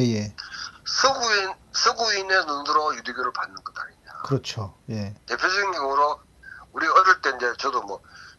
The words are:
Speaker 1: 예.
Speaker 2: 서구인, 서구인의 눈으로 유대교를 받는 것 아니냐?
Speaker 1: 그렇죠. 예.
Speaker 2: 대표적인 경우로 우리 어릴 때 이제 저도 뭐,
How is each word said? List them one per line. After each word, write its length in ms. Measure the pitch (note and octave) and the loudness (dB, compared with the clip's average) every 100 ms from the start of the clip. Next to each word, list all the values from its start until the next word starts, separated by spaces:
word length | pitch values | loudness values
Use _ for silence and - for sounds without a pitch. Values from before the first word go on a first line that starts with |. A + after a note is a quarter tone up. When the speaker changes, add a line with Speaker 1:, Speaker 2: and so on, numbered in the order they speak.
| B2 | 6
Speaker 1:
예. 200 | G#2+ G#2 - - - - - - | 2 -2 -8 -14 -12 -14 -12 -6
Speaker 2:
서구인, 680 | - C4 C4+ A#3 G3+ F#3+ - _ | 2 4 4 2 0 0 -6 _
서구인의 720 | - A#3 B3 A3+ G3+ F#3+ F#3+ D#3+ | 0 0 2 0 0 2 2 2
눈으로 500 | C#3+ C#3+ C#3+ D3+ B2 | -2 0 2 2 -2
유대교를 360 | B2 B2 B2 | -6 -4 -4
받는 220 | - - - | -4 -8 -10
것 120 | - - | -14 -12
아니냐? 440 | - - - - | -12 -14 -18 -10
Speaker 1:
그렇죠. 500 | - C3 - - F#2+ - - | -2 -2 -2 -8 -8 -10 -8
예. 240 | A2 G2+ G#2+ - | -6 -6 -10 -6
Speaker 2:
대표적인 460 | B2 F3+ G3 G3 | -2 0 2 0
경우로 480 | E3+ C#3 C#3 D3 - - _ - - - | 0 0 2 2 0 -10 _ -20 -20 -12
우리 160 | C3+ D#3+ | -4 2
어릴 320 | E3+ F#3+ G3+ | 6 6 4
때 120 | C#3+ - | 2 -2
이제 160 | B2 A#2 | -2 -2
저도 240 | C3+ B2 | -2 -2
뭐, 180 | G2+ F#2+ - - - | -4 -10 -12 -20 -20